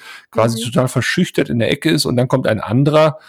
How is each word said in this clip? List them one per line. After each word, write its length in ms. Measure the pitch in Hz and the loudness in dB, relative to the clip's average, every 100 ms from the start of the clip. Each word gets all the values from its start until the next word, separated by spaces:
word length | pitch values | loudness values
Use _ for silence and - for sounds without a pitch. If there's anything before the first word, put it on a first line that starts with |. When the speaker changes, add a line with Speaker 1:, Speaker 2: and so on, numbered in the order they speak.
| - - - | -12 -20 -8
Speaker 1:
quasi 280 | - 113 113 | -2 0 0
Speaker 2:
Mhm. 60 | |
Speaker 1:
total 240 | 226 117 127 | -2 -2 -2
verschüchtert 600 | - - - 185 - 135 | -2 -2 -2 -2 -2 -2
in 80 | 117 | -2
der 120 | 110 | 0
Ecke 200 | - 160 | 0 0
ist 160 | 156 147 | 0 0
und 100 | 123 | 0
dann 120 | 127 | 0
kommt 180 | 135 131 | 0 0
ein 140 | 107 | -2
anderer, 580 | - 117 139 151 156 147 | 0 0 4 4 2 0